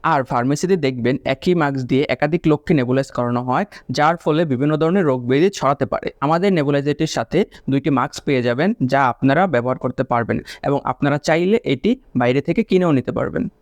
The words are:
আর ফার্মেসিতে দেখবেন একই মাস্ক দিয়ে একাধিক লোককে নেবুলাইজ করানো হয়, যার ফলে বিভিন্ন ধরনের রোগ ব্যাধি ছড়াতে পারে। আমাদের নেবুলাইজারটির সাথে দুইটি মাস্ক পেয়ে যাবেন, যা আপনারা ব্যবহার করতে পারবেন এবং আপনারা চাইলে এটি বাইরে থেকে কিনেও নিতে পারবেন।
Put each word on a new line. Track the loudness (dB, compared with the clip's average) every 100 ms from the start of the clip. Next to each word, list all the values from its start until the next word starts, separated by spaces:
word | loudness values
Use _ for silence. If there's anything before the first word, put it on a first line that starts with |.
আর | 0 0
ফার্মেসিতে | 0 -2 0 -2 0 0
দেখবেন | 0 -2 -2 -2
একই | -2 -2 0
মাস্ক | 0 0 -2 0
দিয়ে | 0 0
একাধিক | 0 0 0 0
লোককে | 0 2
নেবুলাইজ | 0 2 0 -2
করানো | -4 -2 -2
হয়, | -2 -2 -4 -10 -8
যার | 0 0 0
ফলে | 0 0
বিভিন্ন | 0 0 0 2
ধরনের | 2 2
রোগ | 2 0 0
ব্যাধি | 2 2
ছড়াতে | 2 -2 0 -2
পারে। | -2 -6 -4
আমাদের | 0 2 2
নেবুলাইজারটির | 2 0 0 0 -2 -2
সাথে | -4 -2 -2 -2 -6 -4
দুইটি | -2 0
মাস্ক | -2 -2 -6
পেয়ে | -2 0
যাবেন, | 0 0 -2 0
যা | 0 2 0
আপনারা | 0 0 2 2
ব্যবহার | 0 -2 -4
করতে | -4 -4
পারবেন | -2 -2 0 -4 -6 -8
এবং | -4 -2
আপনারা | -2 -2 0 0
চাইলে | 0 0 2 0
এটি | 0 -2 0 -2 -4 0
বাইরে | 2 0
থেকে | 0 -2
কিনেও | 2 2 4
নিতে | 2 0
পারবেন। | -4 -4 -4 -6 _